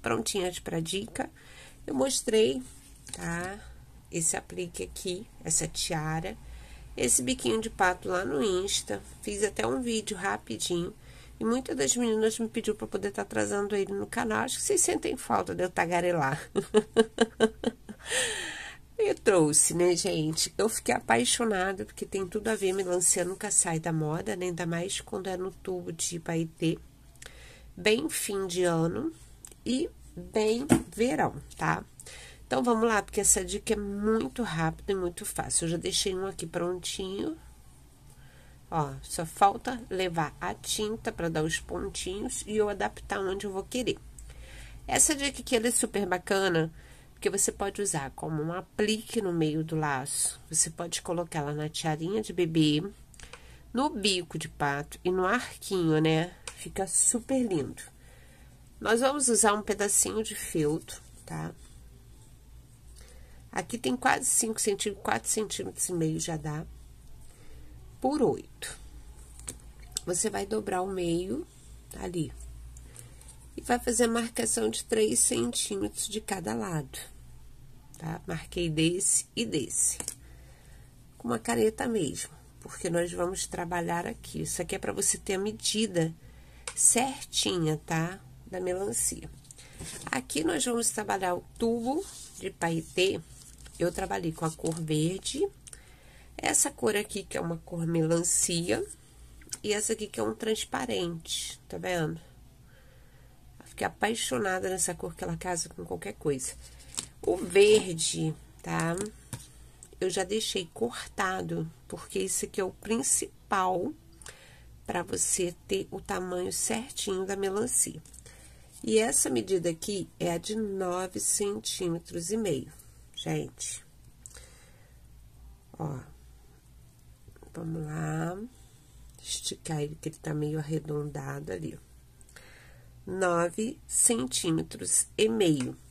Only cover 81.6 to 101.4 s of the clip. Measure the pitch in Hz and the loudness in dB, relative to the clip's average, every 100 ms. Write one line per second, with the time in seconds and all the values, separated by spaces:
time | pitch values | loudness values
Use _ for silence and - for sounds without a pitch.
81.6 | 220 220 247 226 147 - - - - - | 4 2 0 0 -2 -4 -10 -14 -20 -18
82.6 | - - 180 170 175 175 175 185 - 185 | -16 -6 0 2 0 0 -2 -2 -4 -4
83.6 | 175 175 170 170 - - - - 160 - | -2 -2 0 -2 -2 -8 -10 -6 -4 -4
84.6 | 170 190 - 196 202 - - 190 208 220 | -2 -2 -2 0 0 0 -2 0 0 -2
85.6 | - 214 220 175 160 165 - - - - | 0 2 2 2 0 -2 -18 -20 -20 -14
86.6 | - - - 233 262 262 - - 214 185 | -10 4 6 6 2 -4 -4 -2 0 2
87.6 | 156 156 - 160 165 190 - - - 185 | 2 0 0 0 0 -4 -16 -20 -10 -4
88.6 | 180 185 202 233 - - - - - - | -2 0 -2 0 -2 -4 -12 -16 -18 -20
89.6 | - - - - - 254 254 285 320 294 | -20 -14 -12 -10 -4 -4 -2 0 2 2
90.6 | 247 233 226 - 202 196 185 180 - - | 2 2 0 0 -2 0 2 0 -4 -2
91.6 | 233 233 233 302 392 - - - 190 - | 0 2 0 -2 -4 -12 -16 -10 -10 -2
92.6 | 170 165 160 - 185 175 - - - - | 0 0 -2 2 2 2 -6 -20 -20 -18
93.6 | - - 175 170 190 196 170 160 160 160 | -18 0 0 0 -4 -2 -4 -2 -4 -2
94.6 | 165 165 156 151 160 190 - 269 403 - | -4 -2 0 2 2 0 -4 0 -2 -2
95.6 | - - - - - - - - - - | -20 -20 -20 -20 -20 -20 -16 -2 2 4
96.6 | 285 - 233 208 208 196 175 - 170 165 | 2 2 2 2 0 -6 -4 -4 -2 -6
97.6 | - 170 165 170 160 170 175 - - 170 | -6 -4 2 2 4 4 4 2 2 0
98.6 | 175 - 415 - - - - - - - | 2 0 0 -12 -20 -20 -20 -20 -12 -6
99.6 | 208 208 208 220 214 - 214 220 220 220 | 0 0 0 -2 -4 -2 -2 -2 -2 -2
100.6 | - 247 254 202 170 165 - - | -2 -4 -2 -2 -2 -4 -6 -6